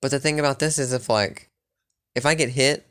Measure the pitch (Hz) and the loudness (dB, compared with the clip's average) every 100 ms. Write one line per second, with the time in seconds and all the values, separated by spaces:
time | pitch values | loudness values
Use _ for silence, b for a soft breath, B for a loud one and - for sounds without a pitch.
0 | 135 139 147 151 147 135 156 151 131 127 | -2 0 0 0 0 0 -2 -2 -2 -4
1 | - 110 101 - - _ _ _ _ _ | 0 0 0 -4 -20 _ _ _ _ _
2 | _ - 135 160 135 127 135 147 _ | _ -2 0 2 0 2 2 2 _